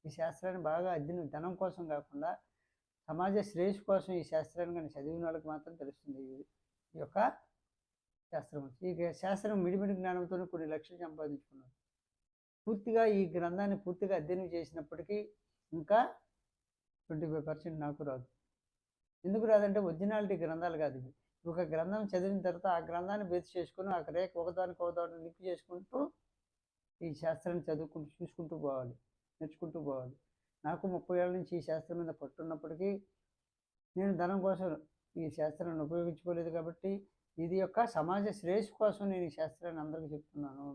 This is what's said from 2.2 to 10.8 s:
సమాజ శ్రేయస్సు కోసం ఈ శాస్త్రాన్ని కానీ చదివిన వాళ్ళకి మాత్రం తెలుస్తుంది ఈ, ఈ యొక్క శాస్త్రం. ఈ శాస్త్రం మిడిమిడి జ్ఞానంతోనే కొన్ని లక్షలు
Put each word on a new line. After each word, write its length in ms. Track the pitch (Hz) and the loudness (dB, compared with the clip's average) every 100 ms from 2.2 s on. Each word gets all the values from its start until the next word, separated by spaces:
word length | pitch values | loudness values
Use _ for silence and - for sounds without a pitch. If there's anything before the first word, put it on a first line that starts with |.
| 160 - _ _ _ _ _ _ - | -4 -4 _ _ _ _ _ _ -8
సమాజ 280 | 160 185 202 202 | 0 4 2 2
శ్రేయస్సు 340 | 165 185 202 | 2 2 2
కోసం 280 | - 190 185 | 4 2 4
ఈ 100 | 180 | -2
శాస్త్రాన్ని 500 | 151 160 151 170 175 170 | 0 0 0 -4 -2 -2
కానీ 140 | 156 | -4
చదివిన 300 | 147 143 170 | -6 -6 -2
వాళ్ళకి 240 | 165 160 156 | -2 -2 -4
మాత్రం 260 | 156 156 | -8 -8
తెలుస్తుంది 480 | 165 139 - 143 135 | -10 -12 -10 -12 -10
ఈ, 140 | 135 135 - _ _ _ _ | -10 -12 -16 _ _ _ _
ఈ 40 | 160 | -10
యొక్క 200 | 143 196 240 - _ _ _ _ _ _ _ _ _ | -2 2 2 2 _ _ _ _ _ _ _ _ _
శాస్త్రం. 320 | 156 131 147 135 127 | -8 -6 -8 -8 -6
ఈ 80 | 185 165 175 - | -4 0 -2 0
శాస్త్రం 340 | 185 196 208 208 | -2 0 2 2
మిడిమిడి 320 | 175 190 202 | 4 2 2
జ్ఞానంతోనే 500 | 190 185 180 175 180 180 | 0 0 -2 -2 -2 -4
కొన్ని 220 | 170 156 | -4 -4
లక్షలు 300 | 156 | -4